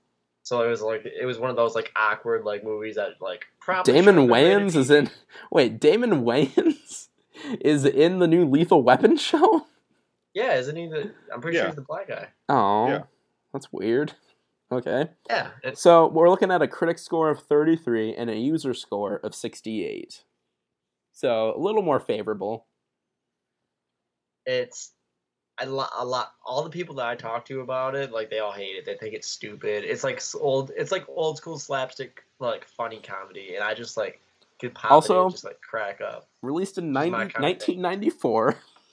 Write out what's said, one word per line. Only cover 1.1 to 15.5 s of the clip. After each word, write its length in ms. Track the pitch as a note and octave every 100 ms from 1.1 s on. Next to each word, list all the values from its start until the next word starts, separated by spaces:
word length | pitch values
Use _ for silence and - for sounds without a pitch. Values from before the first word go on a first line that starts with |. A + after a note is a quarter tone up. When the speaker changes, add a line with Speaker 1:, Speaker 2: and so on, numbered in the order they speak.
| - B2+
Speaker 1:
was 100 | A#2
one 140 | B2+
of 40 | A#2
those, 200 | A#2 A2+
like, 160 | A2 -
awkward, 480 | G#2+ G#2+ A#2 A2+
like, 200 | G#2 G#2
movies 320 | A2 G#2+ A2 G#2+
that, 260 | G2 E2+
like, 240 | F#2+ F2+ - _
probably 340 | - F#3 F3+
Speaker 2:
Damon 220 | C3+ G3 F3+
Speaker 1:
shouldn't 200 | B2+ A#2
have 80 | D#3 G3+
been 100 | G3+
Speaker 2:
Wayans 80 | D#3+
is 140 | C3
in, 220 | D3 C3 - _ - -
wait, 280 | E3+ A#2+ A2+
Damon 440 | D3 G3+ A#3+ D#3+
Wayans 840 | A#2 B2+ C3+ - E4 - - - - _ _ -
<laughs> 260 | C#4+ A#3
is 240 | C#3+ D3 C3+
in 320 | B2+ E3 F#3
the 80 | F3
new 180 | E3+ D#3+
Lethal 320 | C#3 F3 D#3+
Weapon 340 | B2 C3 - D#4+
show? 520 | - D#4+ F#4 E4 - _ _ _ _ _ _
Speaker 1:
Yeah, 220 | F#3+ B3+ C#3
isn't 200 | B2+ D#3+
he 120 | E3+
the, 240 | D#3 G#3 - -
I'm 80 | A#2
pretty 180 | D#3+ E3+
sure 80 | F#2+
Speaker 3:
Yeah. 40 |
Speaker 1:
he's 60 | A2
the 60 |
black 240 | C3 E3 F#3
guy. 220 | A2 F#2+ _ -
Speaker 2:
Oh, 380 | A#2 G2+ G#2 B2
Speaker 3:
Yeah. 160 | A#2+ - _ _ _ _
Speaker 2:
that's 180 | - -
weird. 420 | - G#2+ B2 D#3 - _ _ _ _ -
Okay. 380 | B2+ A#2+ E3 D#3+ _ -
Speaker 1:
Yeah, 220 | G#3+ -